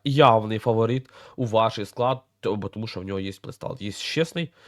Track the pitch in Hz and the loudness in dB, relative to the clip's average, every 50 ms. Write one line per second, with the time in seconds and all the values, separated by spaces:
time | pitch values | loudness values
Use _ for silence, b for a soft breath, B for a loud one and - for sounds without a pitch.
0 | - 143 135 147 147 127 113 110 107 107 110 107 - 123 113 110 113 113 123 131 | -4 0 6 8 8 8 8 6 4 0 -4 -2 0 0 2 2 2 2 0 -2
1 | 127 B B B B B B - 127 110 107 110 113 113 - 113 101 - - - | -6 B B B B B B -6 -4 0 2 2 2 2 0 -4 -8 -8 -4 -2
2 | 120 123 135 123 - _ _ _ - 110 101 104 98 98 - 107 110 110 - 95 | -2 -2 -2 -4 -8 _ _ _ -4 -4 -4 -4 -6 -8 -8 -8 -10 -10 -10 -10
3 | 92 95 98 95 95 95 95 - - - - - - - - - 98 104 98 - | -10 -8 -8 -6 -6 -8 -10 -12 -16 -18 -16 -12 -12 -12 -10 -10 -10 -10 -10 -10
4 | - - - 151 165 - - 175 170 - B B B | -10 -6 -4 -2 -4 -2 -4 -6 -8 -8 B B B